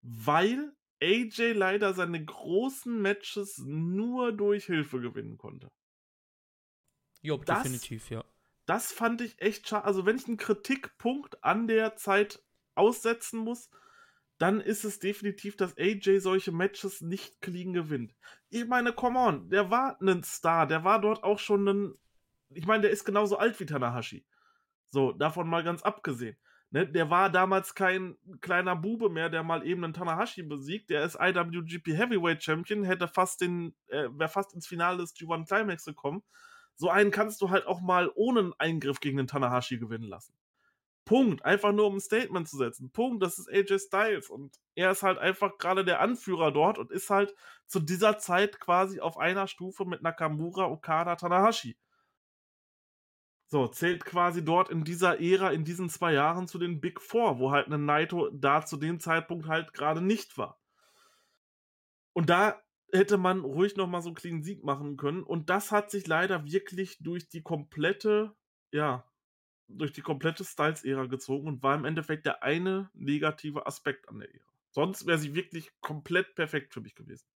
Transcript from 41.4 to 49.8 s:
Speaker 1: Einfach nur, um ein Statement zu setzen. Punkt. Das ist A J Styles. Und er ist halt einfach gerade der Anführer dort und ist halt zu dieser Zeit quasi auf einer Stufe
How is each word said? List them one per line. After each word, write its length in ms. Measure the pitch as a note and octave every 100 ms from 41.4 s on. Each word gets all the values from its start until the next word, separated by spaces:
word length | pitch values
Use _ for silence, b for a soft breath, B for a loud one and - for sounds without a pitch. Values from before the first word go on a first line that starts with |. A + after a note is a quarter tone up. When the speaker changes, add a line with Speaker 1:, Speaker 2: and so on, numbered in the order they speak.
Speaker 1:
Einfach 280 | - G3+ G#3
nur, 160 | G#3 G#3
um 80 | G3
ein 40 |
Statement 480 | - G#3+ B3+ F#3 E3
zu 80 | C#3
setzen. 360 | A#2+ - C3
Punkt. 280 | - B3 A#3
Das 200 | F#3 -
ist 80 | -
A 80 | G3
J 240 | G3 G3
Styles. 500 | G3 G3 A3 F#3+ -
Und 300 | A#2+ C#3 _ _ -
er 160 | F#3
ist 100 | F#3+
halt 160 | G3 F#3
einfach 400 | E3+ F#3 G3 -
gerade 260 | E3+ F#3+
der 160 | F3+ E3+
Anführer 520 | G3 B3 - F3 D#3+
dort 260 | C#3+ E3 A3
und 140 | -
ist 180 | F#3 -
halt 240 | G3 G3+ - B B _
zu 140 | F#3+
dieser 380 | D#3 F3+ G#3+ G#3
Zeit 420 | - F3 E3+ -
quasi 400 | - F3+ F#3+ F#3+
auf 180 | E3 D#3+
einer 300 | E3 F#3+ G3
Stufe 360 | - F#3 F#3+